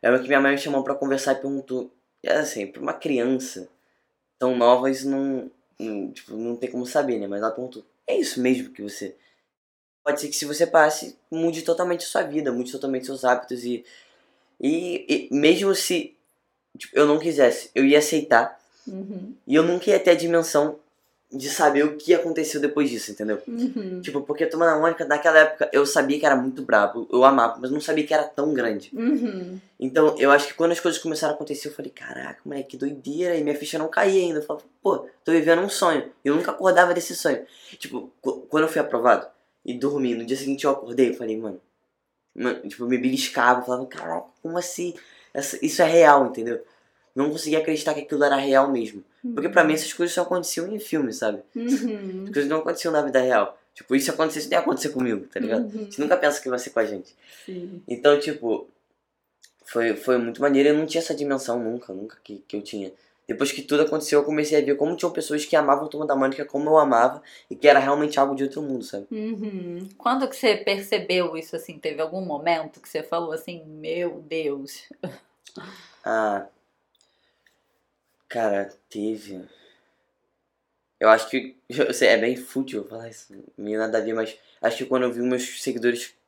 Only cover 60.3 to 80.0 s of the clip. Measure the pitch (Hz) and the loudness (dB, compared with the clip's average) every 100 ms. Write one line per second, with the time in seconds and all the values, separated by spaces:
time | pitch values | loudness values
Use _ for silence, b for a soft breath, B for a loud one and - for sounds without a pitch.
60.3 | 117 143 135 143 151 156 165 165 147 143 | -2 2 4 4 4 0 -4 -4 -4 -2
61.3 | 135 131 117 113 120 - 95 110 - - | -4 -2 -4 -4 -6 -10 -14 -14 -16 -18
62.3 | 101 _ 104 101 104 95 - b b _ | -20 _ -10 -10 -10 -10 -14 b b _
63.3 | 117 139 - 139 147 151 156 151 147 143 | -4 -4 -4 -2 2 2 0 2 2 2
64.3 | 151 147 151 135 139 147 170 175 165 156 | -2 2 2 2 0 0 -2 -4 -4 -4
65.3 | 151 147 160 143 143 156 147 151 135 135 | -6 2 2 4 2 0 -8 -2 0 0
66.3 | 135 143 143 147 156 143 117 123 127 B | -2 -6 -4 4 6 6 6 4 0 B
67.3 | B B - 147 139 135 147 151 147 139 | B B 4 8 8 6 0 0 2 2
68.3 | 135 139 147 151 131 107 101 101 220 214 | 0 -6 -6 -6 -6 -8 -12 -10 -10 -8
69.3 | 214 214 190 175 175 190 - 247 262 262 | -8 -10 -10 -10 -12 -14 -6 -2 -2 -4
70.3 | - 247 202 - 196 196 208 175 180 170 | -2 0 0 -2 -4 -2 -6 -2 -2 0
71.3 | 160 160 165 - 156 160 147 160 180 185 | -4 -10 -12 -12 -10 -10 -6 -6 -6 -8
72.3 | 147 160 165 156 - - 156 156 170 165 | -6 -2 -2 -4 -14 -10 -10 -4 -4 -4
73.3 | 160 175 175 156 156 156 165 175 - 156 | -8 -10 -16 -16 -14 -8 -4 -4 -8 -8
74.3 | 160 151 139 139 - - - 175 123 _ | -4 -4 -6 -10 -16 -20 -14 -12 -12 _
75.3 | _ - - 180 B B B - 110 107 | _ -20 -20 -18 B B B -4 -2 0
76.3 | 101 98 _ _ _ _ _ _ _ _ | -2 -8 _ _ _ _ _ _ _ _
77.3 | _ _ _ _ _ _ _ _ _ _ | _ _ _ _ _ _ _ _ _ _
78.3 | 120 110 101 98 - _ 107 107 110 104 | -4 0 0 -4 -10 _ -6 -6 -6 -10
79.3 | 92 90 b b b b b | -16 -16 b b b b b